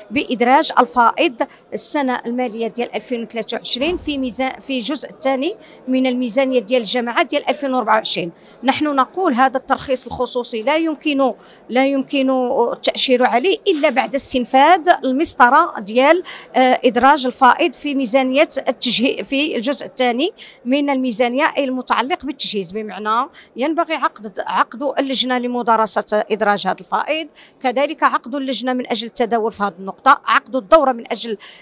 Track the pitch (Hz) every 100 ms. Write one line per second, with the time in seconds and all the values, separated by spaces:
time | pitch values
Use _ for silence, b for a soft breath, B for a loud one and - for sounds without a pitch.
0 | B 226 - 220 240 277 294 - 240 247
1 | 233 - 320 226 285 B _ - - 302
2 | 262 247 233 247 247 220 226 - 240 220
3 | - 240 233 226 220 - - 247 302 359
4 | - 277 262 202 262 - - 262 214 302
5 | - - 262 254 302 427 B B - 254
6 | 262 247 247 247 269 254 196 254 208 247
7 | 240 247 302 294 - - 277 254 220 220
8 | 214 190 170 B B B 240 - 302 277
9 | 254 - 370 233 262 262 - 254 - 254
10 | 240 - 240 247 233 226 220 311 330 302
11 | 311 277 262 - B B - 233 269 277
12 | 269 285 262 262 247 - 240 - - -
13 | - 247 247 226 330 - - 311 302 240
14 | 226 262 - 262 233 262 294 370 311 320
15 | 262 262 330 - 240 285 349 - 196 226
16 | 277 339 349 B B 269 254 254 254 226
17 | 262 302 254 - 254 - 330 - 294 277
18 | 247 262 262 262 320 262 - 247 247 208
19 | 247 - 196 277 - 233 220 269 - -
20 | 247 240 349 B B B 240 277 285 262
21 | 262 214 240 247 311 - 277 254 247 214
22 | 247 349 262 - - 208 170 202 214 185
23 | 214 226 285 B B - 285 311 311 311
24 | 294 - 208 - - 185 269 226 285 -
25 | 269 262 247 254 240 240 214 220 220 -
26 | - 214 - 214 208 202 185 185 185 196
27 | - 311 302 B B _ 254 240 285 311
28 | 285 285 247 277 269 226 254 254 247 233
29 | 226 - 226 233 220 196 202 190 190 -
30 | 262 - - 233 - 254 190 320 262 233
31 | - 208 233 208 B B